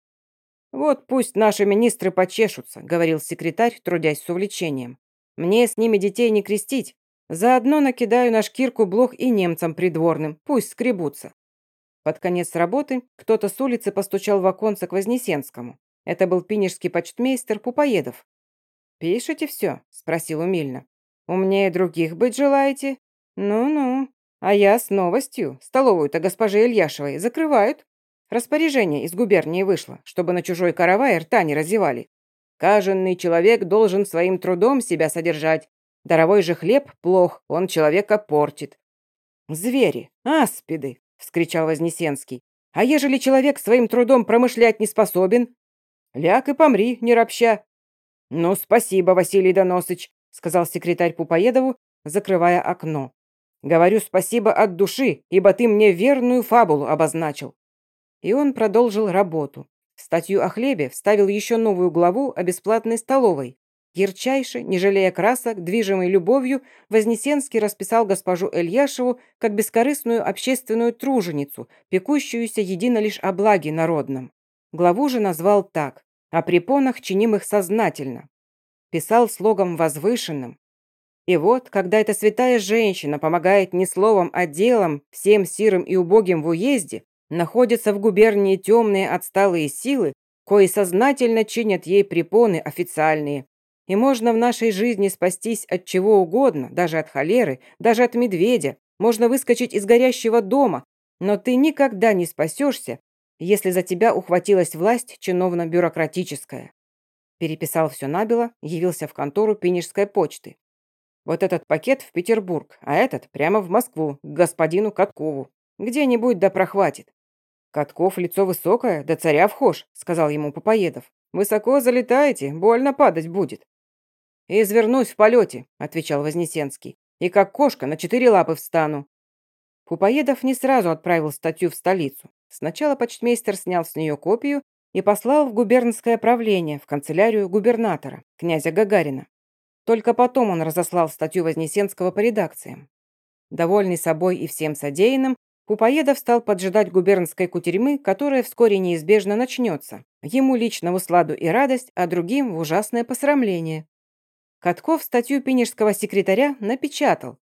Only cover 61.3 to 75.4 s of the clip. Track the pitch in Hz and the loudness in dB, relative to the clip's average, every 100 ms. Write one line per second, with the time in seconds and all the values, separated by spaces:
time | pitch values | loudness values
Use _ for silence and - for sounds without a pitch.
61.3 | 202 - 233 220 185 180 160 175 202 277 | 0 -2 0 0 2 0 2 2 2 -4
62.3 | - 180 180 196 226 226 226 - 269 233 | -4 -6 -4 -2 -2 -2 -4 0 2 2
63.3 | 151 127 - _ _ _ 170 196 185 247 | 0 -6 -14 _ _ _ -4 -4 -2 -2
64.3 | 269 247 240 - 185 196 196 185 185 196 | -2 -4 -8 -4 0 2 2 0 2 0
65.3 | 247 233 208 170 220 196 196 180 190 175 | 0 -4 -6 -4 -2 0 0 2 2 2
66.3 | 269 254 269 - _ _ 220 214 233 285 | 0 0 -4 -6 _ _ 0 2 -2 -2
67.3 | 294 254 226 208 - 196 226 214 190 - | -2 -2 -2 -4 -6 -2 0 0 -2 -2
68.3 | 180 190 - 170 226 277 - 247 247 _ | -4 -2 -2 -2 0 0 -2 -4 -4 _
69.3 | _ 226 208 214 226 254 285 233 233 - | _ -4 -2 -2 0 0 0 -2 -2 -2
70.3 | 190 - 254 - 226 233 233 262 262 175 | -4 -2 -4 -2 -2 -2 -2 -2 -2 -2
71.3 | 147 143 - 120 _ _ 185 190 294 - | -4 -8 -12 -18 _ _ -4 0 -2 -2
72.3 | 233 226 - 185 185 240 233 214 196 190 | -6 -4 -4 -4 -2 0 0 0 -2 -4
73.3 | 185 214 202 151 160 165 160 131 131 127 | 0 2 2 0 -2 0 0 -4 -8 -10
74.3 | _ _ _ _ 160 175 180 285 254 208 | _ _ _ _ 0 2 2 0 0 -2
75.3 | 156 | 0